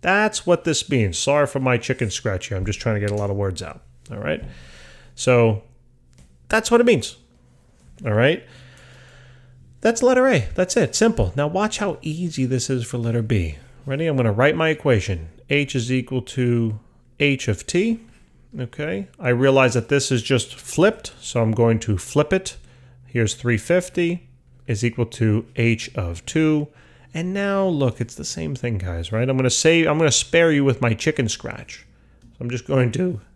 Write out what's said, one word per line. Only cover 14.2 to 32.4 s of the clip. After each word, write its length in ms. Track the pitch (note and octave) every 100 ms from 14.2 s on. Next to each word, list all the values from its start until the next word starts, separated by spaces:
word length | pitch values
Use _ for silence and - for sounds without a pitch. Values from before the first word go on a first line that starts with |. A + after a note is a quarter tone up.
| A#2
write 240 | G2+ C#3 D#3+
my 140 | D#3+
equation. 600 | D3+ D3+ A2+ - F2 D#2+ - -
H 260 | C#3+ C#3 C3
is 160 | A#2
equal 300 | C3 B2 C3
to 580 | - - B2 A#2+ A2+ G#2+ - _ _ _
h 280 | D3 C3+ -
of 180 | G2 -
t. 340 | F3 A3+ A3+ - - _ _ _ -
Okay. 500 | B2 - D3+ F#3 F#3+ _
I 100 | D#3
realize 440 | B2 C3+ C3+ B2+
that 160 | A#2+ A2+
this 220 | C#3+ -
is 100 | B2+
just 340 | A2 C3 - -
flipped, 580 | - - F#3+ A3 - -
so 220 | - B2
I'm 100 | A2+
going 280 | A2 A#2 A2+
to 180 | - G2
flip 340 | - - -
it. 260 | F#3+ F#3+ - - - - - -
Here's 280 | A#2+ G#2+
three 240 | - A#2+ A2+
fifty 720 | - F3 F3 - E3+ F3 - _ _ - -
is 200 | G#2+ A#2
equal 220 | A#2+ A2+
to 380 | - A2+ G#2+ - -
h 380 | A#2 A2+ - -
of 280 | F2 E2+ -
two. 420 | D#3 D#3 D3+ D3 - - - - D#3
And 180 | F3
now, 320 | G3 G3+ G3 F#3+
look, 340 | D#3 C3 -
it's 140 | A#2
the 120 | - -
same 280 | - D#3+
thing, 240 | C3+ A#2+ G#2+
guys, 340 | F2+ E2+ E2
right? 160 | A2+ B2+
I'm 100 | C3
gonna 120 | B2+
say, 360 | - D#3+ E3 D#3+
I'm 120 | D3+
gonna 140 | D#3+
spare 400 | - - E3+ E3
you 120 | D3
with 180 | C3+ C3
my 120 | B2
chicken 340 | G#2+ - D3+ A#2
scratch. 580 | - - - - - - _ _ _ -
So 40 | _